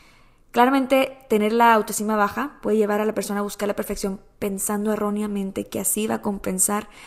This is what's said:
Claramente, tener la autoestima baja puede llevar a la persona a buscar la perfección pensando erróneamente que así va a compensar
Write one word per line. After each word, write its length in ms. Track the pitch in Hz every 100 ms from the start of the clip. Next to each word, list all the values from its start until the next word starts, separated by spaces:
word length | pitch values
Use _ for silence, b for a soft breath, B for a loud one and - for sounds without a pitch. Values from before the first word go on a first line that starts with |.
| b b b b _
Claramente, 680 | - 247 277 254 269 262 - -
tener 240 | 214 214
la 200 | 233 233
autoestima 420 | 220 214 202 208
baja 440 | 214 202 - 285 -
puede 160 | 214 214
llevar 240 | 208 208
a 60 | 214
la 80 |
persona 260 | 214 196 202
a 20 |
buscar 240 | 208 - 202
la 80 | 202
perfección 440 | 202 202 202 190 - _
pensando 540 | 208 196 - 208 214
erróneamente 760 | 208 208 208 214 202 196 196 202
que 140 | 214
así 260 | 196 208 220
va 100 | 220
a 60 |
compensar 680 | 214 196 196 185 - 208 - B